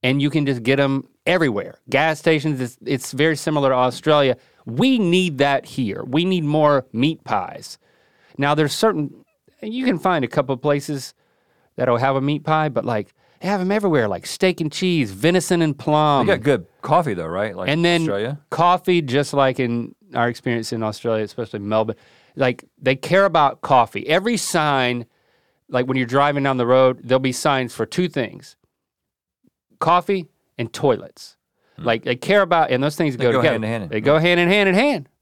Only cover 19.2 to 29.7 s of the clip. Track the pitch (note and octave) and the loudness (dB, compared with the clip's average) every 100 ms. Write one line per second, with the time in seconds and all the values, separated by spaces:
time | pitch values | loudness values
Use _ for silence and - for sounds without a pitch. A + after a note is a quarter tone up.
19.2 | C#3 C#3+ C3+ B2+ B2 A#2 A2+ _ G2+ A#2+ | 0 2 2 2 -2 -2 -6 _ _ -2
20.2 | A#2+ A#2+ - A#2 A2 A#2 A2 G#2+ A#2+ A2 | -2 -2 -4 -4 -4 -4 -6 -4 -4 -2
21.2 | G#2+ - A2+ G#2+ G2+ A2 A2 A2 _ _ | -4 -8 -10 -8 -2 0 0 -6 _ _
22.2 | _ - C3+ B2+ - _ C3 C3+ - F#3 | _ -2 -2 -2 -14 _ -2 -2 0 2
23.2 | G3 E3 C#3+ - - C3+ A2+ - - E3 | 4 4 2 0 2 2 2 -2 0 0
24.2 | G3+ A#3+ - F3 D3+ C3+ B2 B2 A#2+ _ | 0 -4 -2 0 2 2 0 -2 -8 _
25.2 | _ _ _ _ _ B2+ B2+ C3 A#2+ C3+ | _ _ _ _ _ -4 -2 -2 0 2
26.2 | C#3+ C#3+ C#3 C3 A#2+ C3 C3 B2+ B2 C3 | 2 2 0 0 4 6 4 2 -2 0
27.2 | C3 B2 D#3 C3+ B2 - A2 - F3+ - | 0 -2 0 0 -2 -6 -6 -2 -4 -2
28.2 | A2 F#2+ - _ _ _ _ _ _ _ | -6 -8 -20 _ _ _ _ _ _ _
29.2 | _ _ _ _ _ | _ _ _ _ _